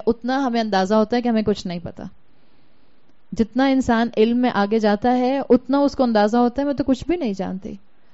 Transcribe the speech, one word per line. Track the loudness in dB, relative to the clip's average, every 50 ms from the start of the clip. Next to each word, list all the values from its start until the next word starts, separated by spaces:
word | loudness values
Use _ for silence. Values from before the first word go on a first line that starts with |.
| 0 -2
उतना | -2 -2 -2 -4 -2 -2
हमें | -2 0 0 -2
अंदाजा | -2 0 0 0 2 2 2 2
होता | 2 2 0
है | 0
कि | 0 0
हमें | 0 0 0
कुछ | 0 -2 -2 -4
नहीं | -8 -8 -8
पता। | -10 -12 -12 -12 -14 -16 -16 -18 -20 -20 -20 -20 -20 -20 -20 -20 -20 -20 -20 -20 -20 -20 -20 -20 -20 -20 -20 -20 -16 -12 -4
जितना | -2 -2 -2 0 0 0 2
इंसान | 2 2 2 2 2 0 0 0 2 2
ilm | 2 2 2 2
में | 0 0
आगे | 0 0 0 0 0 0
जाता | 2 2 0 2 2 0
है, | 2 2 0 0 0 -2
उतना | 2 2 2 2 2 0 0 2
उसको | 2 0 2 0 0
अंदाजा | 2 4 2 2 4 4 2
होता | 2 2 0 -2
है, | -4
"मैं | -4 -2
तो | -2 0
कुछ | 0 0 -2 0 -4
भी | -4 -2
नहीं | -2 -4 -4
जानती।" | -4 -6 -8 -8 -10 -10 -12 -14 -16 -18 -20 -20 -20 -20 -20